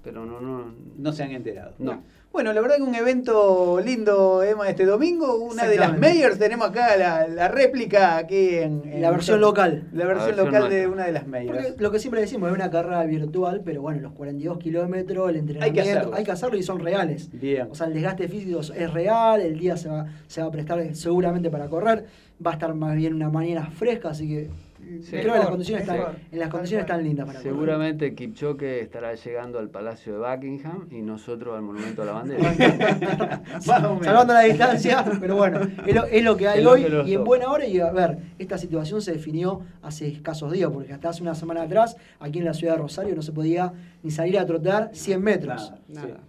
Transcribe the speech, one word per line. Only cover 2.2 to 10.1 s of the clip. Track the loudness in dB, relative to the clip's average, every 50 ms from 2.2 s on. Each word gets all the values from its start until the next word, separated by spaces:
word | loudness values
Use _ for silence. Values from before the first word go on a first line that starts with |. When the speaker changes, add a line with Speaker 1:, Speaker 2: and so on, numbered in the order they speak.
| _ _ -4
Speaker 2:
Bueno, | -2 -2 0
la | 0 2
verdad | 4 4 2
que | 2
un | 2 0 0
evento | 0 2 2 2 2 2 4 4 6 6 6 6 6 4 4 2 2
lindo, | 2 0 -2 0 2 4 6 6 6 6 6 4
Emma, | 4 2 2 0 0
este | -2 2 4 4
domingo. | 4 6 4 4 2 2 2 0 0 0
Una | 0 -2 -4 -2 -2 2
de | 4 6
las | 6 4 4
Speaker 3:
Exactamente. | 4 6 6 6 6 6
Speaker 2:
majors, | 4 4 4 4
tenemos | 2 2 2 2 -2
acá | -2 0 2 4 4 6
la, | 4 4 4 2 2 0
la | 0 0 0 0
réplica | 2 4 4 4 4 4 2 -2 4 4 6 6 6 4
aquí | 2 -2 0 2 2 4 4 4
en, | 2 0 0 -2 -4 -6
en | -6 -4 0 2
Speaker 3:
La | 2
versión | 2 2 2 2 4 6
Speaker 2:
nuestro, | 6 4 6 4 2
Speaker 3:
local. | 2 2 -2 -8 -8 -6
Speaker 2:
la | -4 0
versión | 0